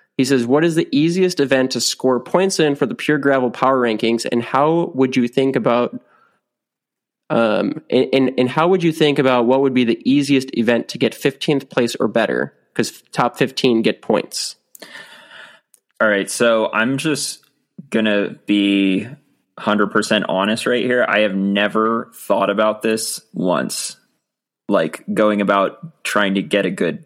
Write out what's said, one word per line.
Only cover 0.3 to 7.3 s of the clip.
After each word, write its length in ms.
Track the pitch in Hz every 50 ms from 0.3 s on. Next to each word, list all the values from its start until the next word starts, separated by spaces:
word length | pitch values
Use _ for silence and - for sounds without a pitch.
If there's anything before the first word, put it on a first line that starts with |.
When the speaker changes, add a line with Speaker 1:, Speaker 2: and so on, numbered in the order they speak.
| 139 123 117
Speaker 1:
"What 200 | 120 135 151 165
is 100 | 170 156
the 120 | 165 - -
easiest 480 | - 143 156 170 170 185 185 180 - -
event 320 | 139 127 135 131 131 131
to 100 | - 120
score 380 | - - - - - 131 127 120
points 400 | - - - 175 190 196 - -
in 160 | 156 147 139
for 100 | - 143
the 80 | 123 120
pure 240 | - - - 151
gravel 320 | 143 135 139 135 131 127 117
power 300 | - - 131 131 135 127
rankings, 460 | 120 117 110 104 117 113 117 113 - -
and 140 | - 120 117
how 480 | - - 135 147 156 165 170 170 - -
would 220 | 131 135 127 131
you 140 | 127 120 120
think 260 | - 135 135 135 131
about, 420 | 123 107 127 117 120 123 - - - _ _ _ _ _ _ _ _ _ _ _ _ _ _ _ _ _ _ _ _ _ _ _ _ _
um, 520 | -